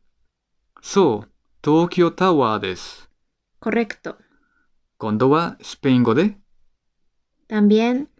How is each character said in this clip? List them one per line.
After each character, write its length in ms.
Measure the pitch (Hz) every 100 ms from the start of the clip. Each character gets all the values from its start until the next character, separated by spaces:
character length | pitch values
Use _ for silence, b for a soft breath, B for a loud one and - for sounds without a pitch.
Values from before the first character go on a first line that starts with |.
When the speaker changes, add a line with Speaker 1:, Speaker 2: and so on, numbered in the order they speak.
| _ _ _ _ _ _ _ _
Speaker 1:
そ 440 | - 196 160 107 -
う、 40 | _ _ _
東 280 | 147 156 170
京 220 | - 170
タ 220 | - 185
ワ 240 | 156 117 104
ー 20 |
で 180 | 98 90
す。 320 | - - - _ _ _ _ _
Speaker 2:
Correcto. 560 | 220 233 220 - - - _ _ _ _ _ _ _ _
Speaker 1:
今 200 | 110 107
度 120 | 131
は 280 | 156 170 -
ス 140 | - -
ペ 120 | 139
イ 80 | 127
ン 60 |
語 120 | 117 117
で。 220 | 208 - _ _ _ _ _ _ _ _ _ _ -
Speaker 2:
También 580 | 214 208 214 233 254 302 _